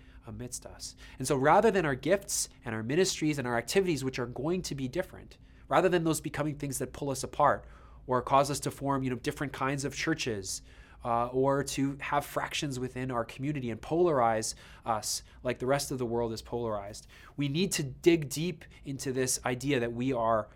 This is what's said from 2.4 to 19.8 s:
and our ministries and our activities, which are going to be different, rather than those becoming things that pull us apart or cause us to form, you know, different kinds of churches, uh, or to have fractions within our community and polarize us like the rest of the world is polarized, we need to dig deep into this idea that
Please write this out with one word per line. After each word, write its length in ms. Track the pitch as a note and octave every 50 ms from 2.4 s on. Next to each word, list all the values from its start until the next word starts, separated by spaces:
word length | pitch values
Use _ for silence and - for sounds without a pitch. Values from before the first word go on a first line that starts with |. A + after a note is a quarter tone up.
| - - - - -
and 100 | B2 A2+
our 80 | A2 A2
ministries 560 | A2+ C#3+ E3+ F#3+ F3+ - - E3 D3+ D3+ C#3
and 80 | B2
our 100 | B2 A#2+
activities, 460 | A#2 A#2+ - - F#3+ G3 F3+ E3 C3 C3
which 160 | C3 B2+ -
are 80 | B2
going 360 | A#2+ B2 - B2+ D#3 F3+ F#3 E3
to 120 | - D3+
be 140 | C3+ C3 B2
different, 500 | - E3+ F3+ - - G2 - - - - - - - - - -
rather 200 | C3 D3+ E3+ F#3
than 140 | E3 F3+ E3
those 180 | D#3+ D#3 D3
becoming 360 | - D#3 - - D3 D#3 C#3+
things 220 | D3 - C#3+ B2+ -
that 140 | C3+ - -
pull 180 | - D3+ C#3
us 120 | C3+ C3 -
apart 420 | A#2+ - - D3 C#3 A2 G2+ - - - - - - - - - -
or 120 | B2+ B2 A#2+
cause 280 | - C#3 C3+ C#3+ C3+
us 80 | C#3+ C#3+
to 120 | - C#3 B2+
form, 320 | - C#3 C#3 C#3 C3+ C3
you 60 | B2+
know, 60 | B2
different 360 | A#2 - D3 C#3+ - D3+ C3+ -
kinds 320 | - C#3 C3 C#3+ C#3+ C3
of 100 | C#3 C3
churches, 680 | - - D#3+ D#3+ D#3 - B2+ A2 G2+ F#2+ F#2 - - - - - - - - - - -
uh, 220 | B2 A#2 A#2 A#2+
or 360 | B2 C3 C3 C3 C#3 C#3 C#3 C#3
to 340 | C#3 - - C3+ C#3 C#3 C#3
have 240 | - - C#3+ C#3+ C#3
fractions 560 | - - D3 - - - - - D3 C3 B2
within 320 | B2+ B2 - B2+ C3 C3 B2+
our 120 | A#2+ A2+
community 460 | - - - C3 C#3+ D3+ D3 B2 A#2
and 100 | A2 G#2+
polarize 760 | - - D#3 E3 F3+ F3 D3+ C3 A#2+ A#2 A2+ A2 A2 - - - - - - - -
us 380 | A#2+ A2+ G#2+ - - - - - - - - -
like 160 | B2+ B2 -
the 60 | B2+
rest 260 | B2 C#3 C#3+ C#3 - D3
of 60 | B2+
the 80 | B2+
world 260 | A#2 A#2 A#2+ A#2+ A#2 A2+
is 100 | G#2+ -
polarized, 640 | - - A#2+ A#2+ A2+ G#2+ G2+ G2+ G2+ A2+ - - - - - - - -
we 100 | - C#3+
need 240 | C#3 C3+ D#3+ F#3+ G3+
to 140 | - - D#3
dig 440 | C3 B2 - - F3 E3+ E3 D3+ C3
deep 360 | - D3 D#3+ F3+ F3 - - - - - -
into 280 | D3 C#3 C3 - C#3+ B2
this 260 | C3 C3 B2+ - - -
idea 320 | B2 B2 - B2 C#3 C#3+
that 140 | B2+